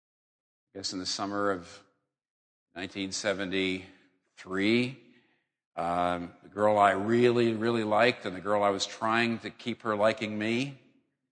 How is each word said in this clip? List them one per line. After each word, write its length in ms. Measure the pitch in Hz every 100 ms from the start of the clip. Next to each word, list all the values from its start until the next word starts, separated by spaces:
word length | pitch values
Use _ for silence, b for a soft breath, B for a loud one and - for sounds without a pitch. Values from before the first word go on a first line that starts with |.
| _ _ _ _ _ _ _
I 40 | 98
guess 140 | 98
in 80 | 98
the 60 | 92
summer 440 | - 101 101 101
of 320 | 95 85 - _ _ _ _ _ _ _ _ _ 85
nineteen 340 | 92 101 95
seventy-three, 1900 | 95 107 95 95 95 95 92 95 - _ _ _ - 92 92 101 120 123 139 - b b b b _ _ -
um, 560 | 85 87 87 87 87 -
the 60 | -
girl 300 | 101 107 107
I 140 | 101
really, 600 | 95 104 117 120 120 117
really 320 | 110 113 117
liked 400 | 107 107 120 123
and 100 | 107
the 60 | 90
girl 220 | 95 104
I 80 | 101
was 160 | 98 -
trying 540 | - 110 113 117 113
to 100 | 107
keep 320 | - - 175
her 120 | 117
liking 440 | 104 107 110 107 107
me, 400 | 107 117 139 135 _ _ _ _ _